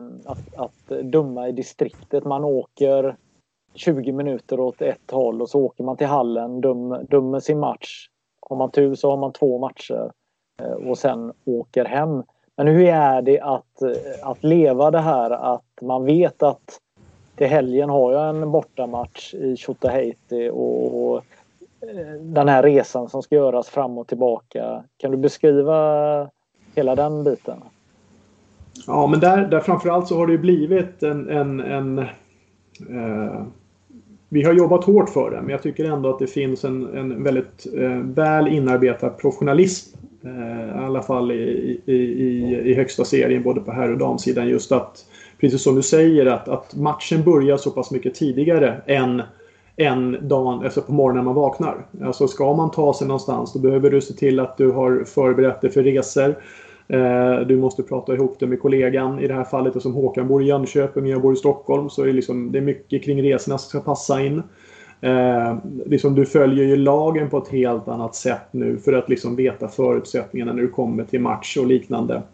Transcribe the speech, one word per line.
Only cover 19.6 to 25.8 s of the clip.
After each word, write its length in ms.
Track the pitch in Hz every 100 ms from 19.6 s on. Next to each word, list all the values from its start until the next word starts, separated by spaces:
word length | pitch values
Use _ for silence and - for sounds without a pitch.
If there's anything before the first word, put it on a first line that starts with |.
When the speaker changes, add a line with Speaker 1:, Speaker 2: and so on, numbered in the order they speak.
| - 127 131 131 117 - - 120 120
Speaker 1:
och, 600 | 123 123 123 123 120 123
och, 40 | 123 127 _ _ _ - _
eh, 400 | 226 196 156 151
den 280 | 160 156 143
här 140 | 131
resan 460 | 143 139 113 127 117
som 140 | 135
ska 120 | -
göras 340 | 147 135 120 117
fram 300 | 143 131 120
och 80 | 117
tillbaka. 760 | 120 123 113 - 117 117 117 - _
Kan 140 | 135
du 60 | 135
beskriva 1120 | 139 - 156 143 143 156